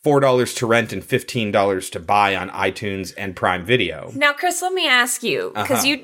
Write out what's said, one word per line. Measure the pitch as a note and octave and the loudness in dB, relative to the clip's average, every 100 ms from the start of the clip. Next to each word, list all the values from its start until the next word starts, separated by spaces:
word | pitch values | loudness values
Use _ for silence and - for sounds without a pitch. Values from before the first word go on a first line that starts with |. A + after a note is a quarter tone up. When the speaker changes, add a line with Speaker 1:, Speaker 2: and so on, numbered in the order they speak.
Speaker 1:
four | D3+ C#3+ | 4 4
dollars | C3+ B2+ A#2 | 6 4 2
to | - A#2 | -2 2
rent | A#2 A2+ | 2 2
and | G2 | -6
fifteen | - B2 - B2 G#2+ | -2 -2 -2 -4 0
dollars | G#2 G2 F#2 - | 2 2 0 -4
to | G2 | -10
buy | E2+ G2+ G2+ F#2+ | 0 2 4 2
on | F#2 | -4
iTunes | - G2 F#2+ G#2 G2 F#2 - | -2 -2 -2 -6 -6 -8 -8
and | G2 | -10
Prime | F2+ G#2 F2+ | -2 0 0
Video. | F2 B2 F2 D#2+ - | 0 0 0 -6 -12
Speaker 2:
Now, | - D4 | -2 0
Chris, | C#4+ F4+ F4 | 0 -2 -2
let | F4+ | -4
me | F#4 D#4+ | -2 2
ask | B3 B3 - | 2 0 -2
you, | A#3 C3+ - - | -2 -2 -4 -4
'cause | - | -2
Speaker 1:
Uh-huh. | B3 | 0
Speaker 2:
you, | C4+ C#4+ | 0 -2